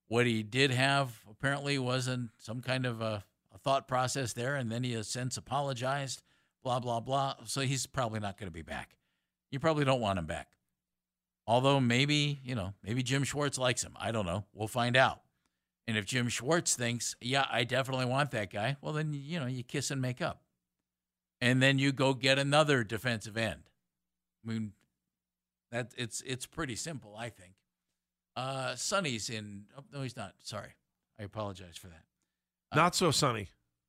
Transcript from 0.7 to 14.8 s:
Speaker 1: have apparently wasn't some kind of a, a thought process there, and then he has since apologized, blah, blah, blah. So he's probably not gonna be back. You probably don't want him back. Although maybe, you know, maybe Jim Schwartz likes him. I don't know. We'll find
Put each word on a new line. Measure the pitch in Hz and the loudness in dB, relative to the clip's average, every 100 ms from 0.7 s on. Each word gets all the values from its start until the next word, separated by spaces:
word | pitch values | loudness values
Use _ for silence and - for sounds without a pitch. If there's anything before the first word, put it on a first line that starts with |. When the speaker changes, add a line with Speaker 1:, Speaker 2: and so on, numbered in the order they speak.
Speaker 1:
have | 127 135 139 131 110 101 | 4 4 4 0 -6 -20
apparently | 110 139 143 143 139 | -6 -2 -2 -2 -2
wasn't | 123 127 127 127 117 _ | 0 0 -2 -4 -6 _
some | - 120 | -10 -8
kind | 123 127 127 | -2 -2 0
of | 113 | -2
a, | 113 107 - _ _ | -4 -4 -8 _ _
a | 98 | -6
thought | 139 135 - | 0 0 2
process | 127 127 139 120 | 0 0 0 -4
there, | 117 120 143 | -4 -2 -2
and | 117 | -2
then | 117 | -2
he | 127 | -2
has | 113 104 | -4 -4
since | 123 127 104 | -4 -6 -6
apologized, | - 131 143 123 127 139 135 123 _ _ _ _ | -4 -2 -2 -2 -2 -2 -4 -10 _ _ _ _
blah, | 131 123 | -2 -2
blah, | 120 117 | 0 -2
blah. | 117 139 139 - 113 | 0 0 0 -4 -6
So | 139 | -2
he's | 131 135 - | 0 -2 -4
probably | - 117 110 | -2 -2 -2
not | 104 - | -6 -8
gonna | 95 | -10
be | 80 | -10
back. | 78 71 - _ _ _ _ _ _ | -10 -10 -10 _ _ _ _ _ _
You | 135 | -2
probably | 160 151 135 | 2 4 4
don't | 131 | 4
want | 107 95 | 2 0
him | 80 | -2
back. | 80 - _ _ _ _ _ _ _ _ _ - | -6 -8 _ _ _ _ _ _ _ _ _ 2
Although | 120 135 139 | 4 6 6
maybe, | 123 120 143 147 147 143 | 6 4 4 4 2 -2
you | 127 127 | -4 -4
know, | 92 98 | -4 -6
maybe | 92 123 | -4 -2
Jim | 120 139 | 0 0
Schwartz | 131 143 143 131 | 0 0 -2 2
likes | 127 120 | 2 2
him. | - - | -2 -6
I | 101 | -2
don't | 113 92 | -2 0
know. | 92 - | -2 -4
We'll | - 107 | -6 -4
find | 127 | 0